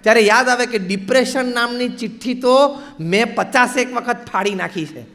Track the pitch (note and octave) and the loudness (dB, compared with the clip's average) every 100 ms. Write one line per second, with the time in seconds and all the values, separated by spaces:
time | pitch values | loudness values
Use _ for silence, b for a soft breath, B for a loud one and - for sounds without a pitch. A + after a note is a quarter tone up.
0 | G#3+ A#3 G#3 A3+ B3+ B3 B3 A3+ F#3 G3 | 4 4 6 4 4 0 0 -4 -4 -6
1 | - C4 B3 C4 B3+ A#3+ A#3+ B3 B3 B3 | 0 0 2 -2 -2 -2 -4 -2 -4 -4
2 | A3+ - - B3 B3 C4 C#4+ C#4+ B - | -10 -8 -8 -2 4 4 4 0 B -10
3 | E3 F#3+ A#3 A3+ A3 C4 B3 C4 B3 B3 | -2 0 0 -2 0 2 2 0 -2 -4
4 | B3 A#3+ - F#3+ G3 G3 E3+ F#3 D3+ C#3 | -4 -6 -4 -2 -2 -4 -6 -6 -8 -10
5 | A2+ | -18